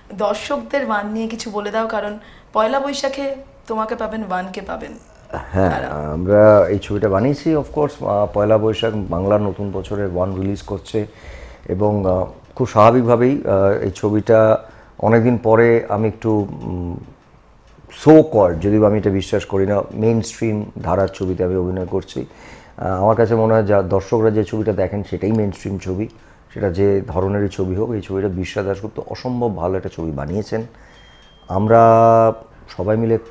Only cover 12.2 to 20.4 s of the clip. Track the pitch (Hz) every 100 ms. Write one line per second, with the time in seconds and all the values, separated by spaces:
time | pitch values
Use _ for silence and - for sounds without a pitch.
12.2 | 92 - - - 123 110 110 127 117 117
13.2 | 123 143 - 95 98 101 98 - 107 107
14.2 | - 110 110 110 - - - - 104 113
15.2 | 117 117 110 110 117 117 - 104 110 104
16.2 | 113 107 95 76 - 90 87 87 - -
17.2 | _ _ _ _ _ - - - 147 156
18.2 | 156 110 90 82 98 107 104 107 104 98
19.2 | 92 101 - 98 98 101 - 107 113 113
20.2 | 107 -